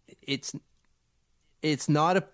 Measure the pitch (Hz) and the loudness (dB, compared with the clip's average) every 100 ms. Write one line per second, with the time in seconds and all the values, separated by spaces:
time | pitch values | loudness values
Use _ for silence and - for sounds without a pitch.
0 | _ - - 139 - 151 _ _ _ _ | _ -20 -8 -8 -6 -14 _ _ _ _
1 | _ _ _ _ _ _ 156 143 - 147 | _ _ _ _ _ _ -2 -2 0 2
2 | 160 185 - | 4 2 -2